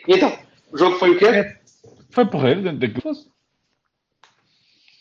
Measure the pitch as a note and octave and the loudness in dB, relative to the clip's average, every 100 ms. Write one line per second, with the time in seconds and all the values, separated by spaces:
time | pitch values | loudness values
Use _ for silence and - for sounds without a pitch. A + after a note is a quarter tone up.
0 | - F#3 C4 - - _ _ D3 F3+ F3+ | 0 2 0 -4 -14 _ _ -2 0 2
1 | F3+ F3 G#3 G3+ G3 - _ _ - - | 2 4 2 2 -2 -10 _ _ -20 -20
2 | _ - A3+ - B2 F3 F#3 C3 A#2 A#2 | _ -2 -2 0 0 0 -2 -6 -6 -6
3 | D#4 D4 _ _ _ _ _ _ _ _ | -10 -10 _ _ _ _ _ _ _ _
4 | _ _ _ _ _ _ _ _ _ _ | _ _ _ _ _ _ _ _ _ _